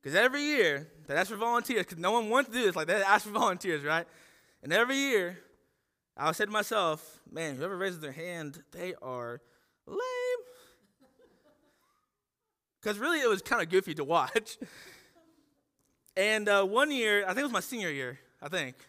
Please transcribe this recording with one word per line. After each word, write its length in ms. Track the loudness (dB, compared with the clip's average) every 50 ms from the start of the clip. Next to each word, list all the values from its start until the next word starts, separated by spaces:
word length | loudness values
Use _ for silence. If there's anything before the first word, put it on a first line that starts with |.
'Cause 140 | _ 2 4
every 260 | 4 4 4 4 2
year, 480 | 0 0 4 4 4 4 2 0 -6 -12 -20 -20 -10
they 100 | -4 -2
ask 140 | -2 -2 -2
for 60 | -4
volunteers, 500 | -4 -2 0 0 0 0 0 -2 -2 -2
'cause 120 | -2 -6
no 140 | -2 0 2
one 180 | 2 2 2 2
wants 200 | 2 2 2 2
to 40 | -2
do 80 | 2 2
this, 120 | 2 2
like, 100 | 2 0
they 140 | 0 2 2 6
ask 220 | 6 4 4 4
for 60 | 0
volunteers, 520 | -2 2 2 2 0 0 -2 -2 -2 -2 0
right? 240 | 0 0 -2 -2 -6 -16 -20 -20 -20 -20 _ _ _ _ _
And 100 | -6 0
every 240 | 2 2 4 4 2
year, 480 | 0 0 2 2 2 0 0 -6 -12 -20 _ _ _ _ _ _ _ _ _ _ _ _ _ _
I'll 180 | -2 -2 -2 0
say 120 | 0 -2
to 60 | 0
myself, 720 | 0 -2 -2 0 0 0 2 0 0 -2 -8 -20 -20 -20 _ -14
"Man, 280 | -10 -8 -6 -6 -6
whoever 180 | -6 -6 -6 -4
raises 240 | -4 -4 -4 -4 -6
their 140 | -10 -12 -10
hand, 500 | -10 -10 -10 -8 -8 -10 -10 -12 -14 -20 _
they 240 | -12 -10 -8 -8 -8
are 460 | -10 -10 -10 -8 -8 -8 -8 -10 -12 _ _ _ _ _ _ _ _ _
lame." 140 | -10 -8 -6 -6 -6 -6 -4 -4 -4 -4 -4 -6 -14 -20 -20 -20 _ _ _ _ _ _ _ _ _ _ _ -20 _ _ _ _ _ _ _ _ _ _ _ _ _ _ _ _ _ _ _ _ _ _ _ _ _ _ _ _ _ _ _
'Cause 160 | -6 -6 -4
really, 240 | -2 -2 -2 0 2
it 80 | 4 2
was 120 | 2 2
kinda 240 | 0 -2 0 0 0
goofy 280 | 2 2 2 2 2 -6
to 80 | -6 -2
watch. 540 | 2 2 2 2 2 0 -2 -4 -4 -14 _
<laughs> 60 | -14 -16 -16 -20 -20 -20 -20 -20 -20 _ _ _ _ _ _ _ _ _ _ _ _ _ _ _ _ _ _ _ _ -8 _
And, 320 | 0 2 2 2 2 2
uh, 160 | 4 4 4 4
one 280 | 4 4 2 2 2
year, 320 | 2 0 2 4 2 2 2
I 60 | 0
think 100 | -2 -2
it 40 | -2
was 80 | 0
my 80 | -2 -2
senior 300 | -4 -4 -6 -6 -4 -4
year, 300 | -4 -4 -6 -8 -8 -12 _ _ _ _
I 80 | -12
think. 300 | -6 -4 -4 -4 -6 -10 _ -20